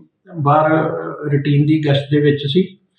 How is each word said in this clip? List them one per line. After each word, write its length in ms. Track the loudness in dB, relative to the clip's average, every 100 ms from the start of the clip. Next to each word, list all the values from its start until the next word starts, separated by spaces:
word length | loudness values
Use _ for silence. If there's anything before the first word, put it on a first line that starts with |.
| -10 _ -14 -4
ਬਾਹਰ 300 | 2 2 2 0 -2 -6 -10 -10 -4
ਰੂਟੀਨ 340 | -2 0 2 2
ਦੀ 160 | 2 0
ਗਸ਼ਤ 120 | -2 0
ਦੇ 80 | 0
ਵਿੱਚ 240 | 2 0 -2
ਸੀ, 320 | -2 -2 -6 _